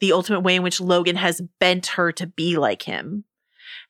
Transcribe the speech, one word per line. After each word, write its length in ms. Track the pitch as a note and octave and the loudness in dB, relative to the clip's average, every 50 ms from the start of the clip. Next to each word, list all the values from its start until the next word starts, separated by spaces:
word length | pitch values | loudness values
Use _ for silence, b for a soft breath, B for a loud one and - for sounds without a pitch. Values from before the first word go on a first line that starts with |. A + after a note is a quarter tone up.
the 100 | G3+ F#3+ | 2 4
ultimate 300 | E3 F#3 F3+ - G#3+ F#3 | 4 4 2 0 0 0
way 140 | F#3 F#3 F3+ | 2 2 2
in 80 | F#3 F3+ | 2 2
which 180 | F3+ F3 - | 0 -2 -2
Logan 340 | F#3 F3+ F3+ F3+ F3 F3 F3 | 0 2 2 4 4 2 0
has 260 | F3 F#3 F3 E3+ - F3+ E3+ _ - | 0 0 0 -2 -2 -6 -8 _ 0
bent 280 | F#3+ F3+ F#3 F#3 F3+ - | 2 2 2 2 -2 -4
her 240 | - - F3 E3+ | -2 0 0 0
to 160 | D#3+ - F3 E3+ | -2 -4 -8 -10
be 300 | - - D#3+ F3 E3+ D#3 | -6 -4 -2 0 0 2
like 240 | C#3 A2+ G2 - | 2 0 0 -2
him. 420 | - - - C#2+ - C3 F#3+ G#3 G#3 _ _ _ B B B B B B B B B B | -6 -8 -8 -8 -8 -8 -8 -10 -10 _ _ _ B B B B B B B B B B